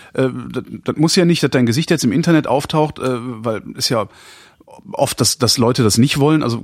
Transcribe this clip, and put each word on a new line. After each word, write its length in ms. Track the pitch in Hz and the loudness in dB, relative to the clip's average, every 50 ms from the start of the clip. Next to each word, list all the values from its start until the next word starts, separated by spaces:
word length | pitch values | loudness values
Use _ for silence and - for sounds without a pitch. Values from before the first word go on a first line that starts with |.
| - - - | -20 -8 -4
äh, 140 | - 131 131 123 127 120 123 117 | -2 -2 -2 -2 -6 -10 -8 -8
das, 100 | 123 - - 113 - - | -10 -10 -10 -14 -8 -6
das 120 | - 131 | -6 0
muss 200 | - 156 165 - | 0 0 2 4
ja 80 | 190 175 | 4 4
nicht, 180 | 175 170 - - | 4 2 2 0
dass 80 | 131 | 0
dein 160 | - 135 123 | 2 2 2
Gesicht 240 | 117 113 151 165 - | 2 2 0 0 0
jetzt 140 | 175 143 - | 0 0 2
im 80 | 117 101 | 0 0
Internet 340 | 160 165 175 165 151 - | 2 2 2 2 2 2
auftaucht, 540 | - 123 143 - - - 156 151 147 - - | 0 -2 -2 -2 -2 0 0 0 0 -2 -4
äh, 20 | - 131 127 117 | -4 -4 -4 -4
weil 440 | 117 127 120 107 113 117 110 98 - - - | -6 -8 -10 -6 -6 -4 -6 -4 -8 -10 -8
ist 140 | 127 127 - | -6 -4 -2
ja 180 | 131 113 98 - - - - - - - - - _ _ _ - - - - - - | -2 -2 -2 -4 -8 -18 -20 -20 -20 -20 -20 -20 _ _ _ -20 -20 -20 -18 -12 -4
oft, 280 | - 139 - - - | -2 -2 -2 0 0
dass, 180 | - - - - | -2 -2 0 0
dass 200 | 127 110 - 131 | 0 2 2 2
Leute 240 | 117 120 127 - 120 | 2 2 2 2 2
das 160 | 104 95 113 | 2 4 4
nicht 220 | 120 139 - 147 | 2 2 2 2
wollen. 240 | 139 151 160 156 - | 2 2 2 2 0
Also 160 | 120 113 110 | -2 -4 -6